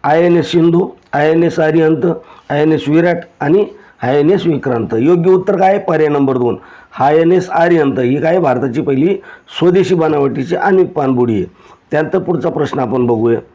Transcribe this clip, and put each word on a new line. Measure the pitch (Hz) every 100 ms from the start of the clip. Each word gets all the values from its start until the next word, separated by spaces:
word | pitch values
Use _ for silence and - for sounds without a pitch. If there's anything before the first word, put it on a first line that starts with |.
आयएनएस | 143 160 175 175 147
सिंधू, | 175 170 170 190 - _
आयएनएस | 143 151 165 165 165
अरिहंत, | 156 160 160 156 180 - - - _
आयएनएस | 143 156 156 139
विराट | 156 175 170 - _
आणि | 139 185 202 - - _
आयएनएस | 120 143 151 202 165
विक्रांत. | 139 135 117 104 113
योग्य | 139 175 175
उत्तर | 185 190 196
काय? | 185 202
पर्याय | 196 156 156
नंबर | 147 135 127
दोन, | 120 98 - - - -
आयएनएस | 139 156 165 185 180
अरिहंत | 170 170 170 139 127
ही | 123 143
काय | 160 180
भारताची | 156 123 135 120
पहिली | 143 135 165 196 - - _ -
स्वदेशी | 170 185 180
बनावटीची | 180 156 147 139 117 131 -
आण्विक | 202 190 170
पाणबुडी | 147 135 123 120
आहे. | 107 87 _ - - _
त्यानंतर | 151 156 190
पुढचा | - 170 170
प्रश्न | 160 143 147
आपण | 123 127 123
बघूया. | 117 117 113 -